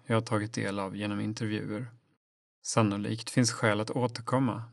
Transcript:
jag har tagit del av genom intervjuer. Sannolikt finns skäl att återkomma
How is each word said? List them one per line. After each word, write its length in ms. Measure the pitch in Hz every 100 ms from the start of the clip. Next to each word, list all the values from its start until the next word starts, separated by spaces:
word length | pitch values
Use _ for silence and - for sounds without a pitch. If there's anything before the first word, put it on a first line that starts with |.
| -
jag 100 | 113
har 40 |
tagit 320 | 113 107 107
del 260 | 113 101 101
av 180 | 95 101
genom 240 | 104 104
intervjuer. 720 | 104 107 110 107 104 107 123 - _ _ _ _ _ _
Sannolikt 680 | - - 104 101 104 113 -
finns 220 | - 117
skäl 280 | - 113 104
att 100 | 110
återkomma 720 | 127 123 113 - 131 131 101 113